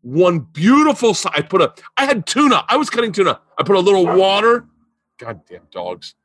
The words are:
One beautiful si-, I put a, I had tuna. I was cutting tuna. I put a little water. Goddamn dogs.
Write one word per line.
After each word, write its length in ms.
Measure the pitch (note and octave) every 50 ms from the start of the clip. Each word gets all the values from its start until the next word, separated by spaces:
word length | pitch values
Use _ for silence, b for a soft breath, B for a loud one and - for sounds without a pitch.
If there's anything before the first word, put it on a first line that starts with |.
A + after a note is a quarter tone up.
One 380 | _ A#2+ B2+ D#3 F3+ F3+ F3 E3
beautiful 720 | B2 - _ D3 D#3+ G#3+ B3+ D4 D4+ D4+ C4+ - B3 A3+ G3+
si-, 160 | - - F#3+ -
I 100 | D3 D3+
put 180 | - - F#3
a, 120 | E3 - _ B B B B -
I 80 | C#4
had 200 | C4+ C#4+ A3 D#3+
tuna. 380 | - - C4 D4+ C#4+ B3+ - - -
I 80 | A3+
was 120 | C#4+ D4+ -
cutting 240 | - A#3 A#3+ A3+ E3+
tuna. 280 | G3+ F#3+ E3 B2 - _ _ _ -
I 40 | D#3
put 140 | D#3 G3
a 40 | F#3+
little 260 | F3+ G3 G3+ F#3+ F3+
water. 600 | E3+ F3+ F#3 F#3+ F#3+ G3 G3+ G#3 A3+ A#3 A#3+ A#3+ _ _ _ _ _ _ _ _ _ _ _
Goddamn 440 | B2 A2+ A2+ F2 _ _ F2+ F2+ _ _
dogs. 440 | _ F#2+ F2 F2+ F2+ F2 - - _ _ _